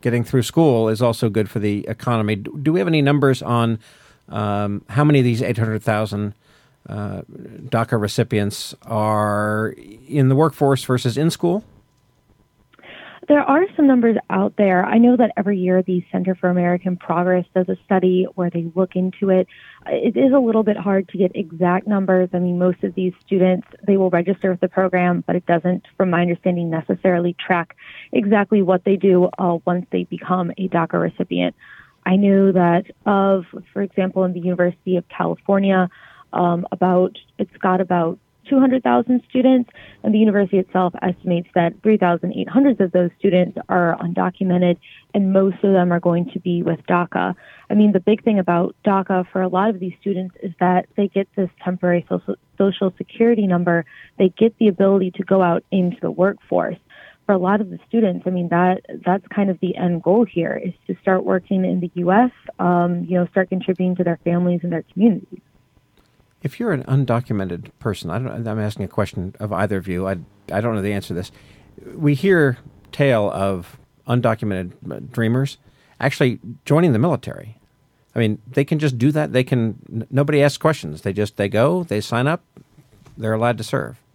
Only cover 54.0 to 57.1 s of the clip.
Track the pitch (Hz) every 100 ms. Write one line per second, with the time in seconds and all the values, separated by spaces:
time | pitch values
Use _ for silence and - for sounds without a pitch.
54 | - - 185 - 226 - 214 180 196 196
55 | 185 - 190 190 180 170 _ 196 180 -
56 | 170 151 190 202 _ - - 170 _ -
57 | -